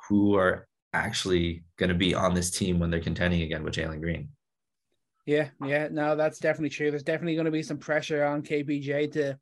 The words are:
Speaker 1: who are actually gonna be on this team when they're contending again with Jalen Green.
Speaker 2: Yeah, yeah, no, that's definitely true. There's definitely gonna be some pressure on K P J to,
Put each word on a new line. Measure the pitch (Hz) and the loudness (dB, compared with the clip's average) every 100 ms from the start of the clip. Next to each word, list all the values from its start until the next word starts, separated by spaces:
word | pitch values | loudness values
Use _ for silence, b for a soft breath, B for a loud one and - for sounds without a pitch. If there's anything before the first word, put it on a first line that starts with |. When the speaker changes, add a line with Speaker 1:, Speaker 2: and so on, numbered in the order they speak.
| - | 0
Speaker 1:
who | 104 101 | 4 6
are | 101 92 87 - _ _ | 6 4 2 -6 _ _
actually | 82 113 - 95 90 85 82 - - | -4 -2 -2 0 2 2 -4 -12 -2
gonna | 92 | 0
be | 90 90 | 2 2
on | - 92 | 2 2
this | 87 87 | 2 0
team | - 95 87 | 0 0 2
when | 82 | 2
they're | 85 | 0
contending | 85 80 87 87 | -2 0 2 2
again | 78 80 | 0 -4
with | 78 | -4
Jalen | 82 80 78 | -4 -4 -4
Green. | 82 82 - - _ _ _ _ _ _ _ _ | -4 -6 -8 -16 _ _ _ _ _ _ _ _
Speaker 2:
Yeah, | - 147 139 - | 0 0 0 -4
yeah, | 139 147 151 | -2 0 0
no, | 156 151 151 | -2 0 2
that's | 156 151 | 0 0
definitely | 160 156 147 | -2 0 -2
true. | - 147 | -2 -2
There's | 147 | -2
definitely | 143 160 170 160 | -2 -2 -2 0
gonna | 160 | 0
be | 156 | -2
some | 156 147 | -4 -8
pressure | - 151 151 151 | -2 -2 0 0
on | 147 147 | 0 0
K | 143 151 | -2 -4
P | 147 143 | -2 -4
J | 139 143 147 | -2 -2 0
to, | 151 139 135 | 0 -2 -4